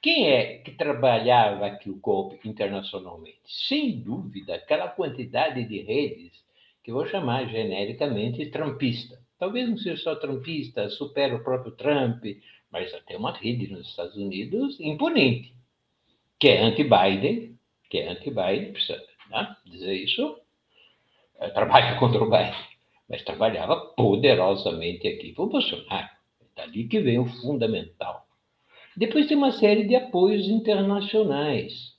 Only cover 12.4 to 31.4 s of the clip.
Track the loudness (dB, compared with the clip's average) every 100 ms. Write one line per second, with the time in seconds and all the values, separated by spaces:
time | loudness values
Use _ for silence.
12.4 | -18 _ _ -8 -8 -10 _ -8 -6 -6
13.4 | -4 -4 -4 -10 -14 -10 -10 -8 -8 -6
14.4 | -4 -2 -4 -4 -8 -2 0 4 4 2
15.4 | -6 -20 _ _ _ _ _ _ _ _
16.4 | 6 8 4 2 4 6 6 4 0 -2
17.4 | -6 -18 _ _ _ -6 -6 -8 -8 -2
18.4 | 0 0 -4 -6 -6 -6 -12 _ -10 -8
19.4 | -8 -12 -20 -12 -6 -4 -2 -2 -2 -6
20.4 | _ _ _ _ _ _ _ _ _ _
21.4 | -4 0 4 6 4 2 2 2 4 2
22.4 | 2 -6 -14 -20 _ _ _ -12 -10 -2
23.4 | 0 0 -2 -2 -2 2 4 6 6 6
24.4 | 4 2 -2 -4 -6 -4 -4 -6 -12 -4
25.4 | -2 0 -2 -4 -8 -8 -8 _ _ _
26.4 | _ -16 -12 -8 -2 0 2 2 0 -4
27.4 | -6 -2 0 -2 -6 _ -10 -10 _ _
28.4 | _ _ _ -20 -20 -2 0 2 4 4
29.4 | 4 6 6 6 6 2 2 4 4 4
30.4 | 2 0 2 2 2 0 0 2 2 0